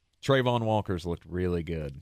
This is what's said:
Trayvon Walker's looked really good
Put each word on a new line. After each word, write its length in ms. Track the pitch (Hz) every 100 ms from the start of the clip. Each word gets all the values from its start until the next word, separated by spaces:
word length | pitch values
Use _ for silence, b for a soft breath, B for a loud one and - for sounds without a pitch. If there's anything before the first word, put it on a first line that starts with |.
| _ _
Trayvon 400 | - 135 123 120
Walker's 420 | 110 107 98 87
looked 200 | 87 82 80
really 380 | 87 90 87
good 360 | 78 80 73 67